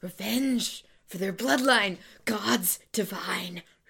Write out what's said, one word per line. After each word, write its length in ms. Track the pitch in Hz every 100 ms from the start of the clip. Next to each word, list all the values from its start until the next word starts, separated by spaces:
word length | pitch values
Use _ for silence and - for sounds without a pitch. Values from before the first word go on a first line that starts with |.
Revenge 800 | 185 - 196 233 269 247 233 - - _ _
for 120 | 185
their 160 | 190
bloodline. 640 | 185 240 269 262 247 202 180 - - -
God's 540 | 214 202 233 180 - _
divine 720 | - 208 190 - 185 180 175 - _